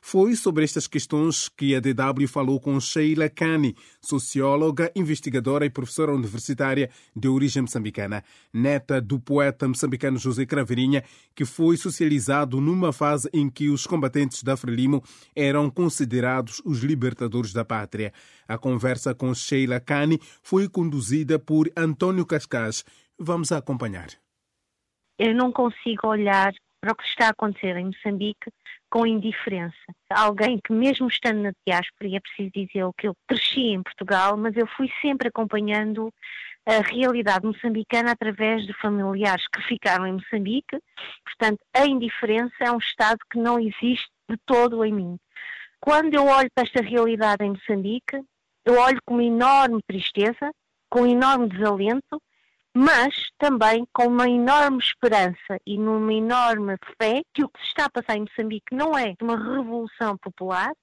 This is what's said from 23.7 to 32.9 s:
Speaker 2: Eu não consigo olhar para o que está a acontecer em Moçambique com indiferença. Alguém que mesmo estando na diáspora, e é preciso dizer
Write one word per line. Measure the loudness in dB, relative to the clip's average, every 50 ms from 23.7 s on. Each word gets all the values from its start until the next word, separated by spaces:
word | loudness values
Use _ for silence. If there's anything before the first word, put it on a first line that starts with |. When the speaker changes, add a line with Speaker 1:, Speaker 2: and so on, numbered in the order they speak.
| -6 -4 -4 -6 -8 -8 -12 -14 -18 _ _ _ _ _ _ _ _ _ _ _ _ _ _ _ _ _ _ _ _ _
Speaker 2:
Eu | 0 2 2
não | 2 2 0
consigo | 0 0 0 -2 -2 -4 -6 -6 -6 -2 -2 -2
olhar | 0 0 0 2 2 2 2 2 0 -4 _ _ _ _
para | -4 -4 -4
o |
que | -4 -4
está | -10 -2 0 2 2
a |
acontecer | 2 _ -2 -4 -4 -4 -6 -6 -4 -4
em | -6
Moçambique | -6 -8 -6 -6 -6 -4 -4 -4 -6 -6 _ -14 -18 -18 _ _ -20 -20 -20 _ _
com | 0 0 2
indiferença. | 2 2 0 -2 -4 -6 -4 -6 -6 -4 -4 -6 -6 -10 -12 -20 -20 -20 _ _ _
Alguém | 0 2 2 2 2 2 0 0 0 -2
que | -2 0 0
mesmo | 2 4 2 2 2 0 -2
estando | -2 -2 -2 -2 -2 0 -2
na | -4 -6 _ _
diáspora, | -2 0 0 -2 -4 _ _ -8 -6
e | -6
é | -6
preciso | -8 -10 -10 -8 -8 -6
dizer | -6 -6 -8 -6 -4 -4 -4 -4